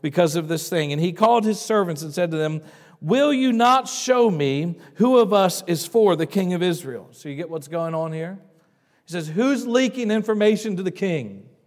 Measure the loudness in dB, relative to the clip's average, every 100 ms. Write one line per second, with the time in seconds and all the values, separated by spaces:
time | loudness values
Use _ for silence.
0 | -2 2 2 2 -2 -4 -2 -2 -2 0
1 | -2 2 2 4 2 -2 0 0 0 -4
2 | -6 -4 -2 -2 -2 -4 -10 -20 -20 _
3 | 0 2 2 2 0 2 4 4 0 -8
4 | 0 4 4 4 0 0 -4 -8 -14 0
5 | 4 6 6 4 2 0 -4 -4 0 4
6 | 4 4 0 0 0 0 0 -2 -6 -12
7 | -14 -16 -12 -10 -8 -10 -8 -6 -4 -4
8 | -4 -6 -8 -12 _ _ _ _ _ _
9 | _ -10 -6 0 0 0 0 0 0 -2
10 | -2 -2 -2 2 2 2 -2 -4 -6 -4
11 | -4 -4 -6 -14 -20 _